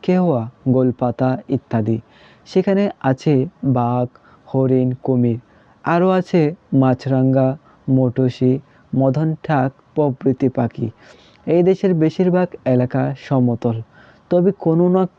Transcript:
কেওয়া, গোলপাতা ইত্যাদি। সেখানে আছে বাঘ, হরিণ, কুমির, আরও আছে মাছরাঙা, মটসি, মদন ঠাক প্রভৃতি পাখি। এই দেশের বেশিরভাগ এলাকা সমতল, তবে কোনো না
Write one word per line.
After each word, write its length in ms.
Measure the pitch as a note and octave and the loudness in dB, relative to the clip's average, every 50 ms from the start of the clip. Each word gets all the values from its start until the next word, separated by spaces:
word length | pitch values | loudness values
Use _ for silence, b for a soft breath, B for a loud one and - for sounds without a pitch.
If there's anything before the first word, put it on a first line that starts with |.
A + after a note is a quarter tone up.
কেওয়া, 480 | - - F3+ F#3 F3+ F3 C#3+ A#2+ A2 A#2+ _ _ _ C3 | 0 0 0 2 2 2 0 -2 -2 -6 _ _ _ 0
গোলপাতা 680 | B2 C3 B2+ B2+ A#2 - C3 B2 A#2 - B2+ B2+ C3 - - - | 2 2 2 0 0 -2 -4 -4 -2 -2 -2 -2 -2 -4 -4 -6
ইত্যাদি। 520 | C#3 B2+ _ _ - A#2 G#2+ A2+ A2+ A2 - b b b b b b b b | -6 -6 _ _ -2 -2 0 0 -2 -4 -6 b b b b b b b b
সেখানে 440 | - - F#3+ F3+ - G3 G3 G3+ G3+ - _ | -4 -2 -2 0 0 0 0 0 -2 -4 _
আছে 460 | - C3+ C3+ - - D#3+ D3 C3 C3 F3 _ _ - | -2 -2 -2 0 0 0 2 2 0 -2 _ _ -2
বাঘ, 440 | C#3 B2+ B2 A#2+ A#2+ B2 B2 B2 B2 _ - b b b b b | -2 0 0 0 0 0 -2 -4 -4 _ -18 b b b b b
হরিণ, 460 | - - C3+ C3+ C3 C3 C3 B2+ B2+ B2 - - | -4 -2 0 0 2 2 2 0 -2 -4 -4 -4
কুমির, 360 | - C3 B2 B2 A#2+ A#2 A#2 _ b b b b b b b b | -2 0 0 2 0 -2 -4 _ b b b b b b b b
আরও 260 | - E3 F3 F3+ F#3+ | -2 0 2 2 2
আছে 460 | F#3 F#3 F3+ - - F3+ D#3 D3 F3 - _ _ - | 0 0 -2 0 0 0 0 0 -2 -6 _ _ 0
মাছরাঙা, 840 | C3 C3 C3 B2+ B2+ - C3 C3+ C3 C3 C3 C3 C3+ C3 C3 C3+ D#3 b b b b b - | 2 2 2 0 0 -2 -2 0 0 2 2 2 2 0 0 -2 -6 b b b b b 0
মটসি, 680 | C3 C3 C3 B2+ A#2+ C3+ C3 B2+ B2 - C3 B2+ B2+ C3+ b b b b b b - | 0 2 2 0 0 0 -2 -2 0 0 0 0 0 0 b b b b b b -2
মদন 400 | C3 C3+ C3+ C3 D3 D#3 D#3+ D#3+ - - | 0 0 2 0 0 -2 -2 -4 -6 -4
ঠাক 280 | - D#3 C#3 B2+ - - _ _ _ _ | -2 -2 0 0 -2 -4 _ _ _ _
প্রভৃতি 540 | - D3 C#3+ C3 - - C3+ C3 - C#3 B2+ | -2 -2 -2 -2 -2 -2 -2 0 0 -2 -2
পাখি। 400 | - - A#2+ A#2 - - B2 G#2+ - B B B B B B B B B B | 0 -2 -4 -4 -4 -6 -8 -8 -8 B B B B B B B B B B
এই 180 | - D#3 F3 F3+ | -2 0 2 2
দেশের 300 | F#3 F#3+ F#3+ - G3 F3+ | 2 2 2 0 0 2
বেশিরভাগ 540 | D#3+ D#3 D#3 - - F#3 F3+ F3 F#3 F#3 F3 - - _ | 2 0 0 0 0 0 0 2 0 0 -2 -6 -8 _
এলাকা 500 | B2+ B2+ B2+ B2 B2+ - C3 C3 C#3 C#3 | 0 0 2 0 0 -2 -4 -4 -4 -6
সমতল, 640 | - - - C#3+ C3 B2 B2 A#2 A#2 - A#2+ A2+ A2+ A2+ b b b b b b b b _ | -8 -6 -2 0 0 2 0 -2 -2 -2 -4 -4 -4 -8 b b b b b b b b _
তবে 220 | E3+ F3+ F3 G3 | 0 2 2 0
কোনো 380 | F#3+ _ - E3 D#3+ E3 F3 F3+ | -2 _ -2 0 2 2 2 2
না 180 | F3+ F#3 F#3+ F3+ _ | 2 0 0 -2 _